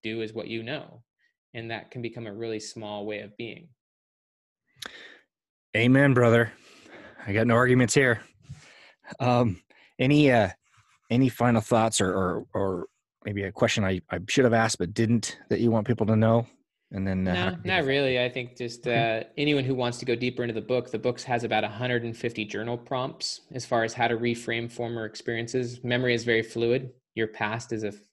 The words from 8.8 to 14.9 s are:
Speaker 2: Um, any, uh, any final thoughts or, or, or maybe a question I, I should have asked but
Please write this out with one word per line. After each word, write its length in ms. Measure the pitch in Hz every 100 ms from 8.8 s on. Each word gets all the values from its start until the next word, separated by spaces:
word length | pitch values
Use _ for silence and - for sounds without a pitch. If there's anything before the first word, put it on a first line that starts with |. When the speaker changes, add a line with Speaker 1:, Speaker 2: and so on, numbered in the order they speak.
| - _ - -
Speaker 2:
Um, 420 | 123 123 117 87 _ _ _ -
any, 320 | 131 147 143
uh, 180 | 117 92 - _ _ _ _ -
any 200 | 120 131
final 320 | - 120 113
thoughts 380 | - 117 113 -
or, 140 | 92
or, 320 | 95 90 - -
or 340 | 104 98 87 - _ _ _ 107
maybe 180 | 101
a 80 | 95
question 320 | - 117 117
I, 180 | 95 90 -
I 100 | 87 107
should 160 | 143 123
have 80 |
asked 240 | 113 113 -
but 160 | 92